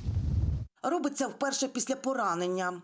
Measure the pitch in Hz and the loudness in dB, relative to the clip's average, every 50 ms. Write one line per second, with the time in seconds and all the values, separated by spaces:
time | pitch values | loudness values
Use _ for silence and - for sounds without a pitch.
0 | - - - - - - - - - - - - - - _ _ - 262 339 349 | -4 -2 0 0 0 2 2 2 2 2 2 0 -4 -6 _ _ -2 0 0 2
1 | 277 285 285 - 269 226 - - 285 269 269 - 269 254 - 254 - - 262 - | 0 0 0 0 -2 -2 -2 -2 -2 0 0 0 0 0 0 -2 -2 -2 -2 -2
2 | - 262 269 254 214 190 170 170 180 180 185 185 180 180 180 175 | -2 0 0 2 2 2 2 2 0 0 0 0 0 -2 -4 -6